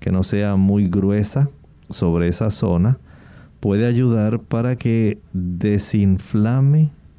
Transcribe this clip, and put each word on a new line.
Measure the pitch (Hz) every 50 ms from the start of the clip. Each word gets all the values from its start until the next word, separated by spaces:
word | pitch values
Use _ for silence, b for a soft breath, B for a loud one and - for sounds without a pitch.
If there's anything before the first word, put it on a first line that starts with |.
que | - -
no | 90 92 95
sea | - - 101 104 104 101
muy | 95 98 98 101 104 101 90
gruesa | 87 101 95 98 101 104 104 104 - 135 143 139 - - - - - - - -
sobre | - - 95 85 82 85 85
esa | 87 87 - 113 110
zona | - - - 98 90 85 92 113 131 - B B B B B B B B B B B -
puede | - 104 98 104 117
ayudar | 120 120 117 127 123 117 110 104 107 113 113
para | - - - 117 117 123 127
que | 123 - 120 113 113 113 104 104 - - - -
desinflame | 92 90 90 90 85 104 104 104 101 - - - 107 101 98 95 95 - - - 110 104 113 123 135 135 139 147 156 156 147 - - - - -